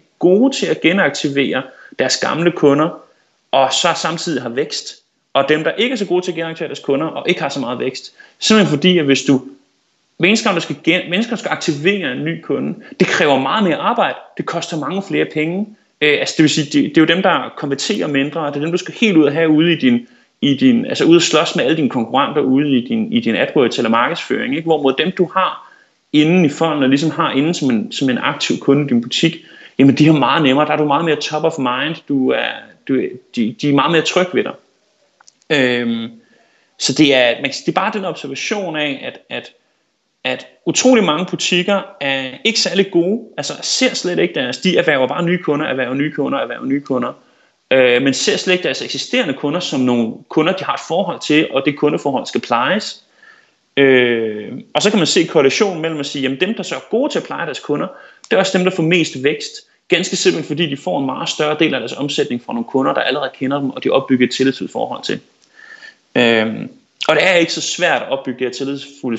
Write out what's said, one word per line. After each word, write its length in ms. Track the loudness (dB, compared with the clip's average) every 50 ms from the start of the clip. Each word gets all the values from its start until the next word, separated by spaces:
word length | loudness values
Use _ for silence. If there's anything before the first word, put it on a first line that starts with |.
| _ _ _ 0
gode 360 | 2 4 4 6 4 2 2
til 100 | 0 -2
at 160 | -2 0 2
genaktivere 800 | 2 2 2 2 2 0 0 -2 -4 -2 0 0 0 0 -2 -4 -6 -8 -14 -20 -20 -10 -4 -4
deres 180 | -2 -2 -2
gamle 340 | -2 -2 -2 -2 0 0 0
kunder, 380 | 2 4 4 4 4 4 2 0 -2 -8 -18 _ _ _ _ _ _ _ _ _
og 220 | 2 2 2 2 2
så 140 | 0 0 0 0
samtidig 460 | -2 -4 -4 -4 -4 -4 -4 -4 -4
har 80 | -4 -4
vækst, 460 | -4 -4 -4 -4 -6 -10 -10 -12 -16 -20 _ _ _ _ _ _ -2
og 120 | 0 2 2
dem, 140 | 2 0 0
der 80 | -2
ikke 220 | -2 0 -2 -2 -2
er 40 |
så 80 | -2 -2
gode 200 | 0 -2 -2 -2
til 60 | -2
at 40 | -4
genaktivere 320 | -6 -6 -8 -6 -8 -8
deres 120 | -8 -8 -6
kunder, 280 | -2 -2 0 0 -2
og 220 | -4 -6 -4 -2 -2
ikke 120 | 0 0
har 80 | -2 -6
så 100 | -4 -6
meget 200 | -6 -6 -4 -4
vækst. 340 | -4 -6 -6 -8 -12 -18 _ -20 -20 -20 _ -4
Simpelthen 380 | 0 2 4 4 4 4 2
fordi, 200 | 2 4 4 4
at 80 | 4 4
hvis 180 | 2 2 2 4
du, 180 | 2 2 2 0 -4 -18 -20 _ _ _ _ _ _ _ _ _ _ _
hver 100 | 0 2
eneste 180 | 2 2 2 2
gang, 100 | 0 -2
der 60 | -2
skal 140 | -2 -6 -8 -4 -2
gen-, 260 | 0 0 0 -2 -2
mennesker 260 | -2 -2 -2 -2 -4
skal 160 | -6 -6 -6
aktivere 600 | -6 -4 -4 -4 -2 0 0 0 0 0 -2 -4
en 140 | -4 -4 -4
ny 160 | -4 -6 -6
kunde, 340 | -4 -4 -4 -2 -4 -4 -6 -10 -14 -6 -2 -2
det 80 | 0
kræver 320 | 0 2 2 2 4 4 2
meget 240 | 2 0 0 0 2
mere 120 | 0 0
arbejde, 420 | 0 0 -2 0 0 0 -2 -2 -6 -12 -14 -10
det 80 | -10 -8
koster 320 | -6 -6 -6 -6 -6 -6
mange 260 | -6 -4 -4 -4 -6 -4
flere 180 | -2 -2 -2 -2
penge. 420 | -2 -2 -2 -2 -2 -2 -4 -4 -6 -10 _ _ _ _ 0
Øh, 180 | 2 2 2 2
altså, 140 | 0 0 2
det 60 | 4 4
vil 60 | 4
sige, 160 | 2 0 -2
det, 240 | 0 0 0 0 2
det 80 | 4
er 40 | 4
jo 140 | 4 4 4
dem, 80 | 2 2
der 300 | 2 2 0 -2 -6 -10
konverterer 500 | -8 -6 -6 -4 -4 -4 -4 -4 -2 -2
mindre, 340 | -2 0 -2 -2 -2 -4 -4
og 120 | -6 -4 -4
det 60 | -4
er 20 |
dem, 100 | -4 -2
du 60 | -2
skal 160 | -4 -4 -6 -4
helt 240 | 0 2 4 4
ud 60 | 6 4
og 100 | 4 4
have 160 | 2 2 4
ude 240 | 4 4 4 2 2
i 20 |
din, 320 | 2 2 2 2 2 0 -6 _ _ _ _ _ _
i 160 | 0 0 2
din, 280 | 4 4 4 4 4 2
altså 200 | -2 -2 2 4
ud 100 | 6 6
og 60 | 6
slås 340 | 6 4 2 2 2 0 0
med 80 | 0 0
alle 140 | 0 2
dine 120 | 2 0 0
konkurrenter 520 | 0 -2 -2 0 0 0 0 0 0 0
ude 360 | 2 2 2 2 2 2 2
i 100 | 0 0
din, 260 | 0 -2 -2 -2 0 -2
i 60 | -2
din 160 | 0 0 0
AdWords 420 | 0 0 0 2 2 2 2 2
eller 120 | 0 0 2
markedsføring, 640 | 2 2 2 0 -2 -4 -4 -4 -4 -2 -2 -4 -4
ikke? 100 | -2 0
Hvorimod 280 | 0 0 2 2 0 0
dem, 140 | 0 -2 -2
du 140 | 0 0 0 0 0
har 280 | 0 -2 -2 -4 -8 -14 -20 -20 _ _ _ _ _ _ _ 2
inden 320 | 2 4 4 4 4 4
i 40 | 4
fonden, 340 | 2 0 0 0 0 2 2
og 60 | 2
ligesom 220 | 2 2 2 0
har 200 | 0 0 -2 0
inden 220 | 0 0 0 0 0
som 160 | 0 0 0
en, 220 | 0 0 -2 -4
som 180 | -4 -2 -2 0
en 80 | 0
aktiv 420 | 0 -2 -4 -4 -2 -4 -4 -4 -2
kunde 260 | 2 2 2 2 2
i 20 |
din 140 | 2 0 0
butik, 360 | 0 -2 -2 0 0 0 0 -2 -12 -20 -20 -20 -20 -6 _ 4
jamen, 180 | 6 6 6
de 80 | 6 6
har 80 | 6 6
meget 300 | 4 4 2 2 4 4
nemmere, 220 | 4 4 2 2
der 60 | 2
er 60 | 2
du 80 | 0 2
meget 200 | 2 2 2 2
mere 100 | 0 0
top 280 | -2 -2 -4 -4 -2 0
of 140 | -2 -2
mind, 380 | -2 -2 -2 -2 -2 -4 -4 -6 -8 -6
du 220 | -2 0 0 2 2
er, 220 | 0 0 -2 -4 -6 -8 -14 -20 -20 _ -6
du, 140 | -2 -2 0 -2 -4 -6 -12 -18 _ -4
de, 200 | -2 -2 -2 -2 -2
de 80 | -2 2
er 40 | 2
meget 180 | 2 2 2
mere 100 | 2 2
trygge 300 | 0 0 0 0 0 0 0
ved 100 | -2 -2
dig. 100 | -4 -6 -14 _ _ _ _ _ _ _ _ _ _ _ _ _ _ _ _ _ -2
Øhm, 640 | 0 2 2 2 2 0 -2 -2 -4 -4 -6 -10 -12 -18 _ _ _ _ _ _ _ _ _ _ _ -6
så 140 | -4 0 2
det 200 | 4 4 6 6
er, 200 | 6 4 4 2
man 100 | 0 -4
kan 100 | -8 -8
sige, 120 | -6 -4
det 60 | -2
er 100 | -2 0
bare 100 | 0 -2 -2
den 120 | -4 -6
observation 720 | -6 -8 -8 -10 -10 -10 -8 -6 -6 -4 -4 -4 -6 -4
af, 260 | -4 -4 -4 -4 -6 -10
at, 160 | -12 -14 -14 _ -12
at, 220 | -12 -12 -12 -14 -18 _ _ _ _ _ _ _ _ _ _ _ _ _ -6
at 240 | -6 -6 -6 -8 -16 _ _ -4
utrolig 380 | -2 0 4 6 6 6 6 6
mange 220 | 4 2 0 -2
butikker 560 | -4 -6 -4 -2 0 0 0 2 2 0 0 -2 -6 -10 -6
er 300 | -4 -4 -2 -4 -4 -8 -6 -2 -2
ikke 160 | 0 0 0
særlig 320 | 0 0 2 0 0 2
gode, 360 | 2 2 2 2 0 -4 -6 -8 -10
altså 160 | -8 -8 -8 -8 -8
ser 320 | -6 -4 -2 0 0 0 0
slet 240 | -2 -4 -2 0 0
ikke 140 | 0 0 0
deres, 240 | -2 -4 -4 -4
de 200 | -2 0 2 2
erhverver 300 | 2 2 2 2 2 2
bare 160 | 0 0 -2 -2
nye 200 | 0 -2 -2 0
kunder, 220 | -2 -2 -2 -2
erhverver 280 | -4 -4 -4 -4 -2 -2
nye 180 | -2 -4 -4
kunder, 280 | -2 -4 -4 -2 -2 -2
erhverver 260 | -4 -4 -6 -6 -4
nye 160 | -4 -4 -2
kunder, 320 | -2 -2 -2 -2 -2 -4 -6 -10 _ _ _ _ _ _ _ _ _ 2
øh, 300 | 4 6 6 6 6 4
men 120 | 4 2 0
ser 240 | 0 0 0 0
slet 160 | 0 0 0 0
ikke 100 | 0 0
deres 180 | -2 -4 -6
eksisterende 520 | -8 -8 -8 -8 -6 -4 -2 -2 -2 -2 -4
kunder 260 | -4 -4 -4 -4 -4
som 200 | -4 -4 -2 0
nogle 340 | 0 2 2 2 0 -2 -4 -10 -10 -4
kunder, 240 | 0 0 2 2 0
de 100 | -2 -4
har 100 | -6 -6
et 60 | -6 -6
forhold 320 | -4 -2 -2 -2 -4 -6 -6 -2
til, 200 | 2 2 2 2 2
og 140 | 0 -2 0
det 120 | -2 0
kundeforhold 480 | 0 0 0 0 0 -2 -2 -4 -4 -4
skal 160 | -4 -4 -4
plejes. 600 | -2 -2 0 0 0 0 0 -2 -4 -6 -12 -16 _ _ _ _ -20 -20 -20 _ _ _ _ _ _ _ 2
Øh, 760 | 4 6 6 6 6 4 4 2 0 -2 -4 -4 -8 -10 -10 -12 -12 -10 _ -2
og 80 | 0
så 80 | 0 2
kan 100 | 2 2
man 80 | 2
se 160 | 2 2 2 2
korrelationen 560 | 2 4 4 4 4 4 2 0 0 0 -4
mellem 180 | -4 -4 -4 -6
at 60 | -6
sige, 160 | -8 -6 -4
jamen 180 | -4 -4 -2 -2
dem, 140 | -2 -2 -4
der 100 | -4 -6
så 120 | -8 -10
er 40 | -10 -6 -4
gode 220 | -2 -2 0 0
til 80 | -2 -4
at 60 | -6
pleje 200 | -6 -8 -8 -8
deres 140 | -8 -8 -8
kunder, 280 | -6 -4 -4 -4 -4 -6 -10 -14 -20 -20 -20 _ -6 0
det 60 | 0
er 40 | 2
også 180 | 2 2 2
dem, 80 | 2 2
der 100 | 0 0
får 80 | 0 2
mest 400 | 2 2 2 2 0 -2 -2 -2
vækst. 280 | -2 -2 -2 -6 -12 -14 -16 -20 _ _ _ _
Ganske 280 | -2 -2 0 0 -2 -4
simpelt, 300 | 0 0 0 0 0 -2
fordi 240 | -4 -4 -2 -2 -2
de 80 | -4
får 220 | -6 -6 -4 -4 -2
en 60 | -2
meget 240 | -4 -4 -6 -6 -6
større 280 | -4 -2 -2 0 0 0
del 140 | 0 0 0
af 60 | -2
deres 140 | -6 -6 -6
omsætning 500 | -6 -6 -4 -2 -2 -2 -2 -4 -6 -6
fra 80 | -6 -6
nogle 120 | -6 -4
kunder, 260 | -2 -2 0 0 0 0
der 80 | 0
allerede 300 | 0 0 -2 -2 -4 -6 -6 -6
kender 200 | -4 -2 -2 -2
dem, 100 | -4 -4
og 140 | -4 -4 0
de 60 | 0
opbygger 360 | 2 2 2 2 2 2 2
et 80 | 2 2
tillidsfuldt 380 | 0 0 0 0 -2 -6 -8
forhold 320 | -6 -6 -6 -6 -8 -8 -6
til. 160 | -6 -6 -8 -10 _ _ _ _ _ _ -20 -20 -20 -20 -20 -20 -20 -20 _ _ _ 0
Øhm, 540 | 2 4 4 4 2 2 0 -4 -6 -10 -12 -14 -18 _ _ _ -4 0
og 80 | 0 2
det 80 | 4 4
er 60 | 4 4
ikke 200 | 2 2 0 -2
så 80 | -4
svært 400 | -6 -6 -4 -2 0 0 0 0
at 80 | -2 -4
opbygge 300 | -6 -6 -4 -6 -6 -4
det 80 | -4
her 60 | -6 -4
tillidsfulde 640 | -6 -6 -6 -6 -8 -10 -14 -14 -8 -6 -4 -4